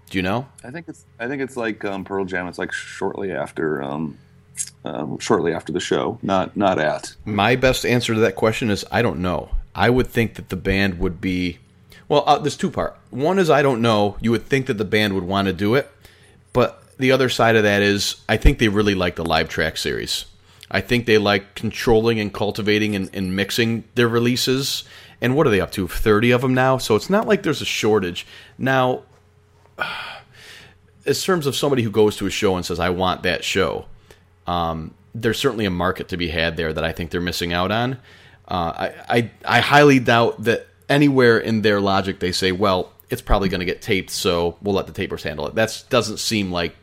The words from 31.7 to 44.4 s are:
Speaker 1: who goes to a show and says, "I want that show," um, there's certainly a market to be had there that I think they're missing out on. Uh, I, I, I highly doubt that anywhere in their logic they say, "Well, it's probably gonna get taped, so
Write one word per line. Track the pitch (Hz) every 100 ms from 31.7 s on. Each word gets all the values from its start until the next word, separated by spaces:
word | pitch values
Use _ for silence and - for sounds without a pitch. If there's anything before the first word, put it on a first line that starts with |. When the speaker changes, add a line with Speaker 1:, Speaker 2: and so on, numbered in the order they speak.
| 131
Speaker 1:
who | 113
goes | 107 107 -
to | 98
a |
show | - 101 90
and | 87
says, | 87
"I | 87
want | 90 92 85
that | 92 82
show," | - 98 85 50 - - - - _ _ -
um, | 87 82 80 80 - _
there's | 117 113 110
certainly | 139 110
a | 101
market | 87 90 - -
to | 90
be | 85
had | 82 82 82
there | 80
that | 78
I | 82
think | 80 85
they're | 90
missing | 87 - 85
out | 87 95
on. | 110 123 131 - - - - -
Uh, | 90 85 -
I, | 92 - -
I, | 120 110 -
I | - 117
highly | 113 143 147 135
doubt | 120 117 117 -
that | 107 107 - _ -
anywhere | 143 147 131 123 113
in | 110 113
their | 107 101
logic | 98 98 95 90
they | 92
say, | - 95
"Well, | 90 101 92 - _ -
it's | 123
probably | - 110 95
gonna | 90
get | 90 -
taped, | - 98 90
so | - 98 87